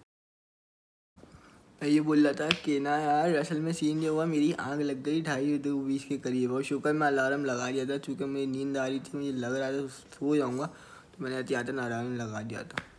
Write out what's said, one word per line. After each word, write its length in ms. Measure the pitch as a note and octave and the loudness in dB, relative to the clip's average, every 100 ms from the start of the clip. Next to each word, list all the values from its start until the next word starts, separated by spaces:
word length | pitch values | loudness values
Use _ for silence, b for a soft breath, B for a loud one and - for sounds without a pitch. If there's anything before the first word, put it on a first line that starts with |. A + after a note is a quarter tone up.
| _ _ _ _ _ _ _ _ _ _ _ - - B B B - - | _ _ _ _ _ _ _ _ _ _ _ -20 -20 B B B -20 -4
मैं 60 | D3 | 4
ये 120 | D3+ | 4
बोल 260 | D3+ D3+ D3 | 6 6 6
रहा 60 | |
था 160 | C#3 D3+ | 4 0
कि 300 | F3 D#3 C#3 | 0 0 0
ना 180 | C#3+ D3 | 2 2
यार, 360 | D3+ D3 F3 | 4 4 4
असल 260 | D#3 D#3+ D#3 | 2 0 -2
में 120 | D#3+ | -2
scene 300 | E3 D3+ D#3 | 0 2 2
ये 60 | D#3+ | 2
हुआ, 160 | D#3 | 2
मेरी 280 | E3 D3+ D3+ | 2 4 4
आँख 280 | - C3 D3 | 2 -2 -2
लग 220 | D3 C3+ | -2 -2
गई 200 | C#3+ D#3+ | -2 -2
ढाई 360 | D#3+ C#3 C#3+ C#3+ | 0 0 0 0
दो 200 | C#3+ C#3 | 0 -2
बीस 260 | C3+ C3+ | 0 -2
के 140 | - C#3 | -2 -4
करीब 340 | B2+ B2+ B2 | 0 0 2
और 100 | C3 | 0
शुक्र 300 | C3+ C#3 D3+ | 0 0 2
मैं 140 | D3+ D3+ | 2 2
अलार्म 380 | C#3 C3 C#3+ | 4 2 0
लगा 260 | C#3 A#2+ B2 | -2 -2 -2
दिया 140 | C3+ | -2
था, 140 | C3 C#3 | -2 -4
चूँकि 260 | C#3 B2+ | -4 -4
मुझे 220 | C#3 C#3 C3+ | -4 -2 -2
नींद 300 | C3 C#3 C#3 | -2 -2 -2
आ 100 | C3 | -2
रही 140 | C3+ | -2
थी, 180 | B2+ C#3+ | -4 -6
मुझे 140 | C#3+ | -4
लग 240 | B2+ A#2+ C3+ | -2 -2 -2
रहा 160 | C3+ | -2
था 140 | C#3 C3+ | -4 -6
सो 500 | - - - C#3+ D3+ | -10 -18 -4 2 2
जाऊँगा, 300 | B2+ B2+ D3+ | 2 -2 -4
तो 580 | - - - - - | -8 -20 -20 -20 -10
मैंने 140 | C3 C3 | -6 -4
आते 160 | B2+ | -2
आते 180 | C3 A#2+ | -2 -2
अलार्म 440 | C3+ A#2+ A#2 B2 A#2+ | -4 -2 -4 -4 -4
लगा 260 | A#2 G#2+ | -6 -6
दिया 200 | A2+ A2+ | -8 -8
था। 200 | - - - | -8 -10 -10